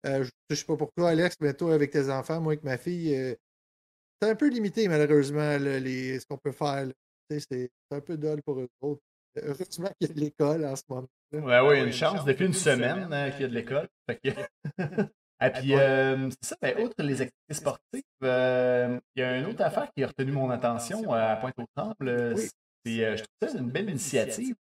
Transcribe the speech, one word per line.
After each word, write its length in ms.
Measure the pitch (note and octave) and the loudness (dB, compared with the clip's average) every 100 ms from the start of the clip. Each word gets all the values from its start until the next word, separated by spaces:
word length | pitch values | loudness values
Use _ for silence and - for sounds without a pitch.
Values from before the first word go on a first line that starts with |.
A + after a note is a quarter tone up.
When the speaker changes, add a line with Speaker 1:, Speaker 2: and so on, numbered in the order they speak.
| C#3+ | 0
Speaker 1:
euh, 180 | C3+ | -2
je, 60 | B2 _ _ | -2 _ _
je 40 | |
sais 100 | D3 - | -6 -2
pas 100 | D3+ | -2
pour 140 | D3 - | -2 0
toi, 140 | F3 | 2
Alex, 260 | D#3+ F3 - | 4 2 0
mais 120 | D3 | -2
toi, 200 | C#3 E3+ | 0 2
avec 160 | D#3 C#3+ | 4 4
tes 180 | D3 C3+ | 2 0
enfants, 300 | C3+ C3 D#3+ | -2 -4 -4
moi, 120 | D#3+ | -2
avec 100 | D3+ | -2
ma 120 | D3 B2 | -2 -4
fille, 360 | - F3 D#3+ C3+ | -4 -4 0 0
euh, 180 | C3 A2+ _ _ _ _ _ _ _ _ | -2 -6 _ _ _ _ _ _ _ _
c'est 100 | G#3 | 0
un 40 | |
peu 140 | A3 D4 | 2 2
limité, 380 | B3 G#3 A3 G#3 | 2 -2 2 2
malheureusement, 680 | D3+ D3 D3+ C#3 D3 D3+ C#3+ | 4 6 6 4 0 0 0
là, 200 | C#3+ C3+ | 0 -2
les, 400 | C3 B2+ C3 C3 | -2 -4 -4 -6
ce 60 | - | -8
qu'on 100 | C#3 | -8
peut 140 | C#3+ | -8
faire, 320 | C3 D3 C#3 C3+ | -2 -2 -2 -6
là. 60 | B2+ _ _ _ | -10 _ _ _
Tu 100 | D3+ | -8
sais, 60 | - | -6
c'est, 200 | B2+ B2 _ _ | -6 -6 _ _
c'est 60 | C#3+ | -10
un 40 | |
peu 160 | C#3+ D#3+ | -8 -4
dull 240 | D3+ D3+ | -4 -4
pour 140 | C#3+ C3 | -4 -6
eux 80 | B2+ _ | -6 _
autres. 180 | C#3 C#3+ _ _ _ D3 | -8 -8 _ _ _ -10
Heureusement 480 | D3 C#3 F3+ - F#3+ - | -8 -8 -8 -6 -8 -4
qu'il 80 | D#3+ | -4
y 20 | |
a 40 | |
de 40 | D#3 | -2
l'école 440 | D3 - D3 D#3+ | -4 0 2 2
en 100 | D3 | -2
ce 80 | C3+ - | -6 -8
moment, 180 | B2+ C3 _ _ | -10 -10 _ _
là. 320 | D3+ C#3 B2 | -8 4 6
Speaker 2:
Ouais, 60 | C#3 | 8
ouais, 160 | C#3 B2 | 6 4
une 60 | |
chance. 320 | B2 D#3 E3+ | 2 0 0
Depuis 220 | C#3+ C3+ F#3 | 0 2 2
une 60 | |
semaine, 580 | - D#3 B2+ A#2+ F3+ F3+ | 4 4 4 2 -2 -4
euh, 180 | C#3+ C#3 | -4 -4
qu'il 120 | - | -4
y 20 | |
a 40 | C3 | -4
de 60 | |
l'école. 320 | A#2 G#2+ C3+ F3 _ - | -4 -4 -4 -4 _ -10
Fait 100 | A#2 | -4
que 100 | C3 - - _ | -4 -4 -10 _
<laughs> 500 | D3+ - F3 F#3 G3+ _ _ _ | -10 -6 -4 -2 -4 _ _ _
Et 100 | C3 | 0
puis, 240 | B2+ C3+ C#3 | 0 2 6
Speaker 1:
Ouais. 40 | |
Speaker 2:
euh, 500 | C3+ C3+ C3+ C3 C3 | 6 6 2 2 -2
c'est 180 | - - | -6 -12
ça, 80 | - | -4
ben, 160 | C#3 D#3+ | -2 0
outre 200 | A#3 - | -2 -2
les 160 | D3+ B2+ | -2 0
activités 320 | B2+ _ _ | -4 _ _
sportives, 480 | D3+ C#3+ - _ B3+ - _ | -4 -4 -4 _ -12 -12 _
euh, 760 | C3 B2+ B2+ B2+ B2+ B2 B2 B2 _ | 0 2 2 4 4 2 2 -2 _
il 60 | B2+ | -4
y 20 | |
a 160 | B2+ B2+ | -2 0
une 80 | D#3+ | -4
autre 160 | A#3 | 0
affaire 260 | E3+ G#3+ D4 | 0 0 -4
qui 80 | - | -2
a 60 | B2+ | -4
retenu 240 | - C3 | -2 -2
mon 180 | C#3+ C3 | 0 0
attention, 640 | A#2+ A#2+ A#2 - G#3 G#3+ | 0 0 -2 -4 -6 0
euh, 180 | A2+ A2 | 2 2
à 40 | A2 | 0
Pointe-aux-Trembles, 720 | B2+ B2+ A#2+ - A2 A3 C3 | -2 -6 -10 -6 -8 -4 -2
euh, 260 | A#2+ A#2+ | 0 0
Speaker 1:
Oui. 140 | A2 A2 - _ _ | -2 -4 -10 _ _
Speaker 2:
c'est, 200 | A#2 A2+ | -6 -2
euh, 120 | A2 G#2+ | 0 -2
je 60 | |
trouve 300 | G#2+ _ - | -8 _ -4
ça 40 | A#3+ | -4
une 100 | B2 | -4
belle 180 | C#3 G#3 | -4 -4
initiative. 680 | C#3+ - C3+ A2 A2 F3+ A#3 | -4 -2 0 0 -4 -6 -6